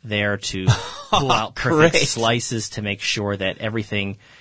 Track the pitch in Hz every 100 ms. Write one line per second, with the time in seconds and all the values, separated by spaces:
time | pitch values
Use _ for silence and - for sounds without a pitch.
0 | 113 104 104 101 - 95 92 - - -
1 | - 196 139 143 113 - 131 156 160 170
2 | 147 117 113 120 - 117 - - 104 101
3 | - - 101 101 95 92 110 113 104 104
4 | 98 98 - -